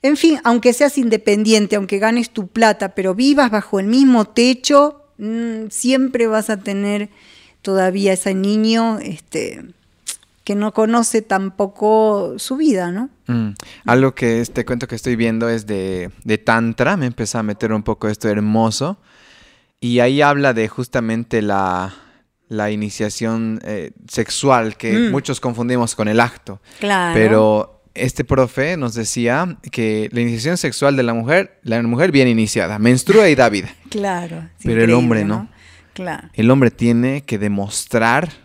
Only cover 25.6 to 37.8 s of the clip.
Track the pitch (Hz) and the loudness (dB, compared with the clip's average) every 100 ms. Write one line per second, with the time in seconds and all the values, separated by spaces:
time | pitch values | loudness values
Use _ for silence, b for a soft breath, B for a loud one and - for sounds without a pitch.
25.6 | 120 123 117 - 107 110 117 - - 98 | -2 -2 -2 -2 0 2 0 -4 -18 -18
26.6 | B B 202 190 175 165 110 110 110 107 | B B -2 0 0 2 4 6 4 2
27.6 | - _ _ - 127 - 123 131 123 - | -2 _ _ -6 -6 -4 -2 0 0 0
28.6 | 143 175 123 113 107 127 117 135 180 - | -4 -2 -6 -6 -6 -2 0 0 -2 -8
29.6 | 135 - 113 107 107 120 120 117 135 175 | -10 -4 -2 -2 -4 -2 -2 -2 -4 -2
30.6 | 139 - 143 135 120 117 113 170 190 _ | -4 0 0 2 0 -2 0 0 0 _
31.6 | - 113 117 120 180 139 127 113 107 117 | -4 -2 0 0 4 4 4 4 0 0
32.6 | 87 107 113 127 - 208 196 135 120 101 | -2 2 2 2 4 6 6 6 4 2
33.6 | 92 - - 214 202 180 170 165 160 _ | -6 -16 -10 -6 -4 -4 -8 -12 -16 _
34.6 | - 113 113 120 123 113 104 110 214 b | -2 2 4 4 4 0 0 -4 -8 b
35.6 | b b b - 180 156 - - 113 135 | b b b -10 -10 -10 -10 0 4 4
36.6 | 123 - 117 117 127 139 139 107 104 101 | 4 2 0 2 0 -4 -6 -4 -4 -4
37.6 | 101 - | -6 -8